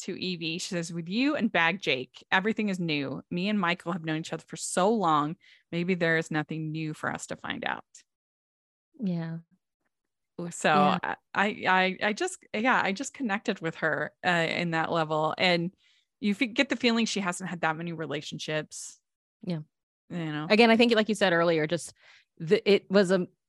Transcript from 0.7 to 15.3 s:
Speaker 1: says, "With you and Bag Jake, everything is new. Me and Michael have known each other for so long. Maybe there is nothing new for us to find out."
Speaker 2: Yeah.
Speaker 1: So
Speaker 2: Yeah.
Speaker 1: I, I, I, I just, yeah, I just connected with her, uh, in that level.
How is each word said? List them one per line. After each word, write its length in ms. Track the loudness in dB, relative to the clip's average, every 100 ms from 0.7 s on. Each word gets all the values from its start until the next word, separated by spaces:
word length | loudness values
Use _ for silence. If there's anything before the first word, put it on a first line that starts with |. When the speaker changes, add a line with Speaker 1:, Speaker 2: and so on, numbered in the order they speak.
| -6
Speaker 1:
says, 180 | -6
"With 160 | -8 -6
you 260 | 0 0 0
and 160 | 0
Bag 300 | 2 2 2
Jake, 420 | -2 -2 -4 -14 0
everything 380 | 0 2 0 -2
is 100 | -2
new. 440 | 0 -2 -2 -8 -6
Me 180 | -4 -2
and 100 | 0
Michael 340 | 0 -2 -4
have 120 | -6 -4
known 140 | -6
each 120 | -6
other 120 | -10 -12
for 120 | -12
so 360 | -6 2 2
long. 440 | 4 2 2 0 -4 _ -20 -8
Maybe 240 | -4 -2 0
there 220 | 2 0
is 120 | 0
nothing 420 | -4 -4 -6 -6
new 220 | -6 -6
for 180 | -6 -6
us 140 | -6 -8
to 80 | -12
find 300 | -8 -6 -6
out." 180 | -6 -10 -20 _ _ _ _ _ _ _ _ _ -6
Speaker 2:
Yeah. 340 | -4 -4 -4 -10 -14 _ _ _ _ _ _ _ _ -12 -10
Speaker 1:
So 180 | 0 4
Speaker 2:
Yeah. 300 | 6 6 4
Speaker 1:
I, 120 | -2 -6 _
I, 140 | 0 0 0 2
I, 300 | 4 4 0 -2
I 40 |
just, 240 | -2 -4 -6 -8
yeah, 260 | -2 2 2
I 80 | 2
just 240 | -2 -6 -6
connected 440 | -4 -4 -4 -4
with 160 | -4 -2
her, 360 | -2 -2 -4 _
uh, 60 | 0
in 420 | 0 0 0 -2
that 200 | -2 0
level. 420 | 0 0 0 0